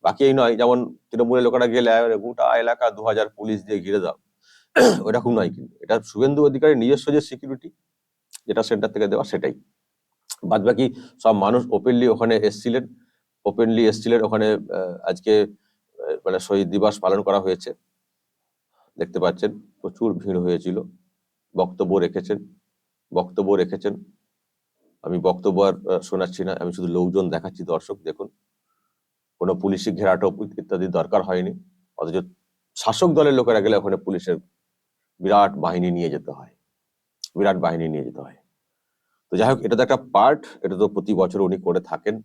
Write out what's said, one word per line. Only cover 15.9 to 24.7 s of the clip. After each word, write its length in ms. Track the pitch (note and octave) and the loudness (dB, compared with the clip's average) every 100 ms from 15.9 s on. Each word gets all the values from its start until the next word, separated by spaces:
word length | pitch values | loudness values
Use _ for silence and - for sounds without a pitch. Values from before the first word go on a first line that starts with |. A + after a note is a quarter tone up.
| - | -14
আহ, 160 | D2 D#2 F#2+ | -8 -6 -2
মানে 120 | F#2 | -4
শহীদ 280 | F#2 G2+ F#2 | 0 0 0
দিবস 260 | G2 G#2 - | 0 0 0
পালন 200 | F#2 G2 | -2 0
করা 160 | G2 G2 | 2 0
হয়েছে। 300 | F#2+ F#2 - - _ _ _ _ _ _ _ _ _ _ _ - | 0 -4 -6 -14 _ _ _ _ _ _ _ _ _ _ _ -10
দেখতে 200 | F2+ F2+ | -6 -2
পাচ্ছেন 320 | F2 F2 G#2+ G#2+ - _ | -2 0 -4 -6 -20 _
প্রচুর 280 | F#2+ F2+ A#2 | -14 -4 -4
ভিড় 260 | F2 G2+ F#2 | -4 -4 -4
হয়েছিল, 380 | F2+ E2+ F#2 F#2 - - _ _ _ _ _ - | -2 -2 -2 -6 -8 -18 _ _ _ _ _ -4
বক্তব্য 360 | F2+ F#2 F#2 F#2+ F2 | -4 -2 0 0 0
রেখেছেন, 320 | F#2+ F#2 G#2 - _ _ _ _ _ _ | -4 -6 -8 -8 _ _ _ _ _ _
বক্তব্য 380 | F2 F2+ F#2 G2 G2 | -4 -4 -4 0 0
রেখেছেন। 320 | F2+ F#2 G2+ G2+ - _ _ _ _ _ _ | 0 -4 -6 -8 -14 _ _ _ _ _ _